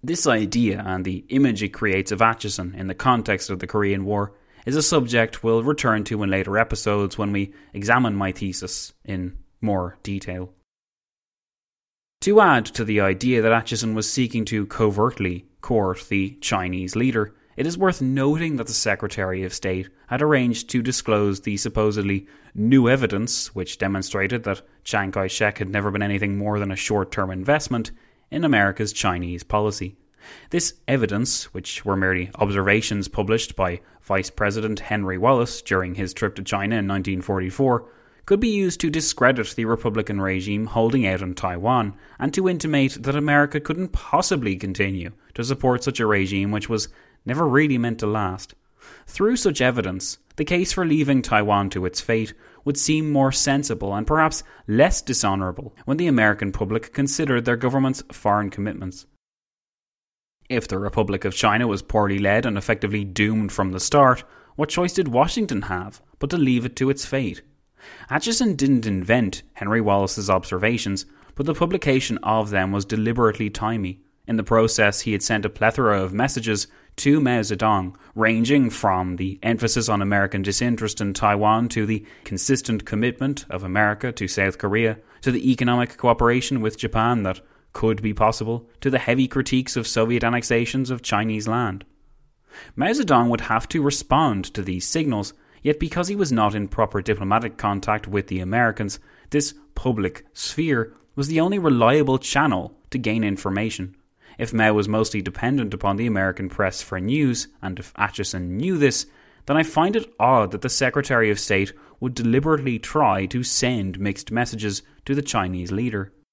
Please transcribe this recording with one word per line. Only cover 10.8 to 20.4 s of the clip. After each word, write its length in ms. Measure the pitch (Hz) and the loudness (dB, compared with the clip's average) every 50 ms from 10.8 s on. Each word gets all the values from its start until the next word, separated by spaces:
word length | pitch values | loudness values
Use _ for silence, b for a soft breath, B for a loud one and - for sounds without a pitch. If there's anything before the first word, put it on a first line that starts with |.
| _ _ _ _ _ _ _ _ _ _ _ _ _ _ _ _ _ _ _ _ _ _ _ _ _ _ _ _ | _ _ _ _ _ _ _ _ _ _ _ _ _ _ _ _ _ _ _ _ _ _ _ _ _ _ _ _
To 200 | - 190 208 214 | 0 6 8 8
add 240 | 208 180 147 123 110 | 8 8 8 6 4
to 180 | - - - 120 | 0 -4 -6 -2
the 160 | 104 107 104 | 0 2 2
idea 420 | 101 98 95 95 120 127 127 120 | 4 4 2 2 2 2 2 4
that 100 | 110 113 | 4 4
Acheson 440 | 113 113 110 - 120 110 117 113 110 | 4 4 2 -2 -4 -2 -2 -2 -2
was 160 | 110 107 - | -2 -2 -2
seeking 340 | - - 127 117 - 117 110 | 0 -2 -2 0 0 -4 -4
to 200 | 101 113 107 104 | -2 -2 -4 -4
covertly 800 | 101 - - 113 107 101 104 104 120 - - 101 92 90 87 - _ _ _ | -4 -2 2 2 2 4 4 2 2 2 0 -2 -2 -2 -4 -10 _ _ _
court 440 | - - 127 113 101 92 92 90 - - | -4 0 0 2 2 0 -2 -4 -6 -4
the 220 | 101 98 95 95 123 - | -2 -2 -2 -2 -4 -8
Chinese 540 | - - - 98 92 90 92 92 92 90 - | -6 -2 -2 -2 -2 -2 -4 -4 -6 -4 -2
leader, 380 | 107 120 131 120 113 104 104 b b b b b | 0 0 2 2 0 -2 -2 b b b b b
it 100 | b 131 | b -4
is 120 | 160 170 175 | -4 -2 0
worth 240 | 196 190 175 - | 0 0 0 0
noting 540 | 139 131 131 139 135 139 151 160 170 160 151 127 | -2 0 0 2 2 2 2 0 0 -2 -4 -4
that 100 | 113 - | -4 -4
the 60 | 104 | -4
Secretary 680 | - - 117 101 - - 101 - - 98 92 92 92 95 | -2 0 0 -2 -2 -2 -6 -4 -4 -4 -4 -2 -4 -4
of 100 | 92 - | -6 -8
State 360 | - - 98 92 92 92 - b b b b | -6 -4 -4 -4 -4 -4 -8 b b b b
had 140 | 123 131 | -2 0
arranged 480 | 147 151 147 135 | 2 4 4 4